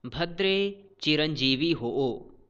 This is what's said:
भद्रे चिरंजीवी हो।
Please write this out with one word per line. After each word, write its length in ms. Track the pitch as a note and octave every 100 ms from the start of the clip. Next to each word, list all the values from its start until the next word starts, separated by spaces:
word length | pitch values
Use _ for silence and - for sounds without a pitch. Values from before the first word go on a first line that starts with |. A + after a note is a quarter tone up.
| B2+
भद्रे 840 | D3+ E3+ E3+ F#3+ F#3+ G3+ G3+ - -
चिरंजीवी 720 | D3+ D3+ D#3 C#3 C3 C3 E3
हो। 640 | D#3+ A#2+ B2+ C3 A2 - -